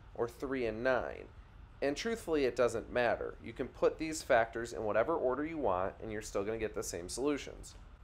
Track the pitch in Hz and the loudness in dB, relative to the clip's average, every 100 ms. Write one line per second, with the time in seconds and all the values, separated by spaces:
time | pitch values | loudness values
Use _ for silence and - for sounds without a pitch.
0 | - - 120 - 139 135 113 110 127 123 | -12 -4 -4 -2 -4 0 0 0 2 2
1 | 73 50 50 - - - - - 139 143 | 0 -8 -14 -18 -20 -20 -16 -2 -2 0
2 | 226 226 - 143 131 - 120 110 87 120 | -2 -2 0 4 4 4 2 2 -2 2
3 | 117 95 60 - 110 113 123 - 170 165 | 4 2 -2 -8 -10 -6 -6 2 2 2
4 | 160 156 - 120 113 113 117 78 107 104 | -6 -4 4 6 6 0 -6 -4 2 4
5 | 131 165 127 131 156 160 120 90 95 - | 4 2 2 0 -2 0 2 2 0 -4
6 | 110 107 110 107 101 113 107 101 - 90 | -8 -8 -4 -2 -2 -2 -2 -4 -6 -6
7 | 87 - 139 143 - - - - - - | -6 -2 0 -2 -4 -12 -16 -18 -20 -20